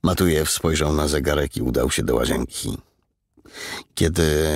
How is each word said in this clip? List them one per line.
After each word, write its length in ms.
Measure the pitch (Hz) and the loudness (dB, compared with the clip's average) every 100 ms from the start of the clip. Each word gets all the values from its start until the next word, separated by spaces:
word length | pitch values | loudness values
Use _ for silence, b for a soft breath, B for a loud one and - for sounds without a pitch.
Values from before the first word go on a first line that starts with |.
Matujew 460 | 90 90 90 78 78 | 2 4 2 2 0
spojrzał 420 | - 82 78 76 | 0 0 0 0
na 140 | 76 73 | 2 0
zegarek 500 | 73 67 73 71 - | 0 0 0 -2 -4
i 40 | |
udał 300 | 62 62 73 | -2 0 0
się 120 | - | -2
do 120 | 52 | -2
łazienki. 640 | 60 62 - 64 - - - _ _ _ _ _ _ - B B B B | 0 0 -2 -4 -8 -8 -10 _ _ _ _ _ _ -20 B B B B
Kiedy 340 | - 85 85 80 76 78 | 0 0 2 2 2 2